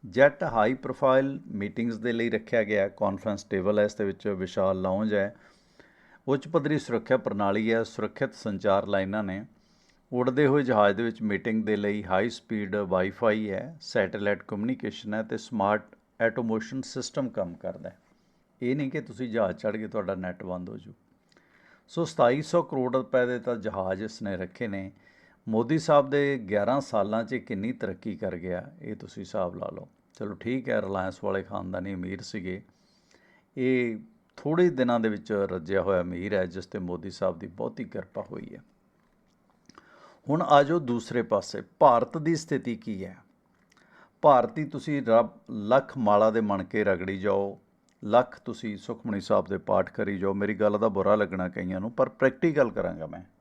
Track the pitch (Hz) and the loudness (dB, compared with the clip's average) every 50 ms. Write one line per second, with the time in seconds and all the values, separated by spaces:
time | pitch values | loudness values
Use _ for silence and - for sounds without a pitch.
0 | - 113 92 117 135 147 143 - 185 156 117 117 107 110 131 131 - 131 127 - | -16 -4 4 6 6 6 6 2 -6 -2 2 4 4 4 2 -2 -4 -8 -6 0
1 | - 131 131 131 135 139 139 - - - - 104 98 104 - - 117 117 117 107 | 2 4 4 4 4 2 -4 -6 -10 -10 -8 -6 -6 -6 -4 -2 -2 -2 -4 -4
2 | 110 123 117 113 117 117 110 110 113 - - 117 110 101 107 104 98 101 - - | -2 -2 0 0 0 0 0 -2 -4 0 0 0 2 2 2 2 2 0 0 -2
3 | 110 101 98 95 - 110 101 101 - _ - 95 92 98 104 104 104 104 - - | -2 -2 -2 -2 -4 -4 -4 -4 -6 _ -2 0 2 2 4 4 4 2 2 -2
4 | 107 98 95 - - 104 101 92 92 90 - - 98 95 95 92 92 95 92 98 | -4 -4 -4 -4 -4 -4 -4 -4 -4 -6 -2 0 2 2 2 0 0 -2 0 0
5 | 110 110 104 104 98 101 - - - - _ _ _ _ _ _ - _ _ _ | 0 0 0 0 0 -2 -4 -12 -20 -20 _ _ _ _ _ _ -20 _ _ _
6 | _ _ - - _ - 135 139 135 156 160 170 139 151 151 147 - - 120 113 | _ _ -20 -16 _ -2 -2 -2 -2 -2 -2 -2 0 2 -2 -2 -2 -2 -4 -4
7 | 110 - 127 131 - - 101 101 104 98 101 104 110 110 110 113 113 110 - - | 0 2 0 2 2 -2 -2 0 0 0 2 2 2 2 2 0 0 -2 -4 -6
8 | 107 104 - - 143 131 - - - 113 101 95 92 107 98 98 98 95 101 98 | -6 -6 -4 -4 -6 -6 -6 -8 -8 -6 -6 -2 2 4 4 4 2 2 0 0
9 | 95 95 98 107 107 98 92 98 107 - _ _ _ _ _ _ _ _ _ _ | 0 0 -2 -4 -4 -4 -6 -8 -10 -12 _ _ _ _ _ _ _ _ _ _
10 | _ _ - 123 123 127 127 127 151 135 135 147 139 123 123 107 104 101 101 95 | _ _ -2 0 0 2 4 4 4 6 6 4 4 4 4 6 6 6 4 2
11 | 117 117 110 - 110 107 101 95 95 120 110 110 107 104 107 101 104 104 101 107 | 0 -4 -2 -2 -2 -2 -2 0 0 0 0 0 2 0 0 0 0 -2 -2 -2
12 | 101 87 92 95 104 120 117 - _ _ 113 107 104 95 95 104 101 92 92 92 | -4 0 2 2 2 0 -2 -8 _ _ -6 -6 -4 -2 -2 -2 -2 0 2 2
13 | 92 98 98 - - 110 107 110 107 104 95 95 - 139 170 156 - - - 120 | 2 0 -2 0 2 2 2 2 0 -4 -4 -6 -6 -8 -14 -16 -16 -4 0 0
14 | 101 92 - 107 101 101 104 98 - - 113 101 104 120 131 127 - 113 107 - | 0 0 -2 -2 0 0 -2 -2 -4 -10 -8 -6 -4 -4 -4 -4 -6 -8 -8 -8
15 | - 107 104 107 110 110 120 110 - - - 110 98 101 104 107 - - - _ | -10 -8 -6 -6 -6 -4 -6 -8 -8 -6 -2 0 2 4 2 2 0 -6 -20 _
16 | _ _ _ _ 117 117 113 - 123 113 110 110 110 - 131 131 131 - - 135 | _ _ _ _ 0 0 0 0 -2 -2 -2 -2 -2 -4 -8 -8 -8 -8 -8 -8
17 | 123 - - - 135 123 - - 95 87 85 - - 92 92 95 - - - _ | -8 -6 -6 -6 -6 -4 -4 -6 -6 -6 -6 -10 -10 -10 -10 -8 -12 -14 -16 _
18 | _ _ _ _ _ _ _ _ _ _ _ _ 127 123 131 147 147 131 131 156 | _ _ _ _ _ _ _ _ _ _ _ _ -2 -2 -2 0 -2 -4 -4 -6
19 | 123 110 113 98 127 120 110 113 110 - 87 - - 110 104 110 110 104 - 113 | -8 -8 -10 -10 -8 -4 0 0 2 0 0 -2 -4 -4 -4 -4 -6 -6 -6 -6
20 | 98 90 98 92 92 90 90 - - 95 90 90 87 90 110 107 98 101 98 _ | -4 -4 -4 -4 -4 -8 -8 -8 -8 -8 -8 -8 -8 -10 -12 -14 -16 -18 -20 _
21 | _ _ _ _ _ _ _ _ _ _ _ _ _ _ _ _ _ _ - - | _ _ _ _ _ _ _ _ _ _ _ _ _ _ _ _ _ _ -4 -4
22 | 170 160 - - 139 120 123 143 151 - - 175 165 165 - 135 127 127 120 131 | -4 -4 2 4 6 6 6 4 0 2 2 0 0 2 -2 -2 -2 2 0 0
23 | 127 - - 127 123 123 123 120 - 123 120 113 95 107 95 98 92 92 95 95 | -2 2 2 2 2 2 0 -2 -2 -4 -4 -2 -4 -4 -4 -2 -2 -2 -2 -2
24 | 107 107 - - - 101 98 90 92 90 - - 123 113 98 98 95 95 - _ | -4 -8 -8 -8 -8 -6 -6 -6 -6 -8 -8 -8 -8 -6 -6 -8 -8 -10 -14 _
25 | _ _ _ _ _ _ _ _ _ - 110 110 120 117 151 160 160 - 151 143 | _ _ _ _ _ _ _ _ _ -2 2 2 2 2 2 0 4 6 6 6
26 | 139 135 135 143 143 139 139 131 110 92 101 104 101 107 127 143 135 - - 110 | 6 6 2 2 2 2 0 -2 -2 0 0 2 2 2 2 0 0 0 0 0
27 | 98 104 107 113 117 107 135 123 110 - 117 98 98 113 127 - - 98 92 - | 0 2 0 -2 -2 -2 -4 -6 -6 -6 -6 -4 -4 -4 -6 -4 -6 -6 -6 -6
28 | - 113 98 82 - 95 87 87 82 92 90 87 - 143 - - - 117 107 - | -8 -10 -8 -6 -6 -6 -6 -6 -6 -6 -6 -6 -6 -10 -16 -16 -12 -12 -12 -12
29 | - - - - 98 92 - 107 92 90 90 92 - - - 95 - - _ _ | -12 -18 -14 -14 -14 -8 -4 -4 -4 -4 -4 -6 -10 -8 -10 -12 -16 -18 _ _
30 | _ _ _ - 110 104 101 - - 113 123 135 120 127 117 110 95 95 98 95 | _ _ _ -12 -10 -10 -10 -8 -6 -4 -4 -4 -2 -2 -2 -2 -2 -2 -2 -2
31 | 92 95 87 - - 101 98 98 95 - 98 98 95 90 92 92 90 98 98 92 | -4 -4 -6 -6 -4 -2 -2 -2 -4 -4 -8 -8 -8 -6 -6 -6 -6 -6 -8 -8
32 | 90 92 95 95 - - - 107 87 92 90 95 - _ _ _ _ _ _ _ | -6 -8 -8 -8 -10 -10 -10 -8 -6 -6 -8 -8 -10 _ _ _ _ _ _ _
33 | _ _ _ _ _ _ _ _ _ _ _ - 127 127 131 127 123 117 113 110 | _ _ _ _ _ _ _ _ _ _ _ -2 0 2 2 2 2 0 -2 -6
34 | - - _ _ _ _ _ - - 139 156 170 180 180 151 131 127 120 120 120 | -10 -14 _ _ _ _ _ -8 -4 -2 2 4 4 4 4 2 2 4 4 2
35 | 110 110 107 101 - - 110 101 98 92 90 92 80 80 98 95 87 92 98 90 | 2 2 0 -2 -4 -2 0 0 0 0 -2 -4 -4 0 0 0 2 4 2 2
36 | 87 87 90 85 90 101 104 98 92 90 82 95 90 - - 104 92 87 87 87 | 2 -2 -4 -6 -4 -2 0 0 0 -2 -4 -10 -12 -10 -10 -8 -6 -6 -6 -8
37 | 82 98 87 - 98 92 90 82 98 95 87 101 117 120 110 - 123 - - - | -8 -10 -8 -2 -2 -2 -2 -4 -10 -14 -10 -6 -8 -8 -6 -8 -12 -10 -10 -12
38 | - - _ - 104 - - - - - - - - _ _ _ _ _ _ _ | -12 -10 _ -12 -10 -10 -10 -12 -12 -14 -16 -18 -20 _ _ _ _ _ _ _
39 | _ _ _ _ _ _ _ _ _ _ _ _ _ _ - - _ _ - - | _ _ _ _ _ _ _ _ _ _ _ _ _ _ -20 -20 _ _ -20 -20
40 | - - - _ _ - 139 165 180 127 147 143 143 139 160 175 151 123 120 117 | -20 -20 -20 _ _ -2 0 0 4 8 8 8 8 6 2 0 0 0 -2 -2
41 | 110 - - 123 113 - - 101 95 - - 107 110 - _ _ 165 143 120 117 | -2 -2 -2 -2 0 2 2 0 0 -2 -10 -12 -12 -12 _ _ 8 8 8 8
42 | 117 - - 165 151 160 165 156 160 - 151 135 - 123 117 110 - - 107 95 | 4 0 -4 -4 0 0 0 -2 -2 -2 -4 -2 -2 -4 -6 -6 -8 -10 -10 -8
43 | 95 92 92 - _ _ _ _ _ _ _ _ _ _ _ _ _ _ _ - | -10 -12 -14 -18 _ _ _ _ _ _ _ _ _ _ _ _ _ _ _ -20
44 | - _ _ _ - 156 139 123 117 113 - - 156 147 - 139 - - 151 143 | -20 _ _ _ 6 8 8 8 6 2 -2 -6 -6 -6 -6 -8 -6 -4 -4 -2
45 | 127 113 113 113 120 107 - - _ _ 123 110 104 104 123 135 135 - - 135 | 2 6 6 6 6 4 -2 -16 _ _ -10 -8 0 4 4 4 4 2 -6 -2
46 | 117 104 104 104 107 110 107 113 110 104 101 95 92 90 - 107 107 101 95 87 | 2 6 6 8 6 6 4 2 0 0 0 -2 -4 -4 -2 0 2 2 2 0
47 | 87 95 98 98 92 104 98 98 101 98 98 - _ _ _ _ _ _ _ _ | 0 -6 -6 -4 0 0 0 0 0 -2 -6 -12 _ _ _ _ _ _ _ _
48 | - 107 104 120 - - - - _ - 113 - - 110 104 98 - - 117 113 | -6 4 4 4 4 4 -4 -16 _ -12 -12 -8 -8 -8 -8 -8 -8 -10 -12 -10
49 | - 117 104 101 92 - 110 101 92 - 98 95 - - 101 98 95 - - - | -6 -6 -6 -6 0 2 2 2 2 0 -4 -6 -2 0 2 2 2 0 -4 -6
50 | 110 92 101 95 92 98 98 101 101 101 107 92 110 107 101 107 107 113 98 98 | -4 -4 -4 -2 -2 -2 0 0 -2 -2 -2 0 0 0 2 2 0 0 0 0
51 | 95 98 104 107 104 95 95 92 92 92 90 - 92 90 92 95 98 113 120 - | 2 4 4 4 2 0 -2 -4 -4 -4 -4 -6 -6 -4 -4 -4 -6 -8 0 0
52 | 135 123 - _ - 135 131 - - 170 151 147 135 117 92 104 92 87 87 82 | 0 0 0 _ 0 0 2 2 0 0 2 2 2 0 0 -4 -4 -4 -4 -6
53 | 80 78 - 90 92 92 _ _ | -10 -10 -10 -14 -16 -18 _ _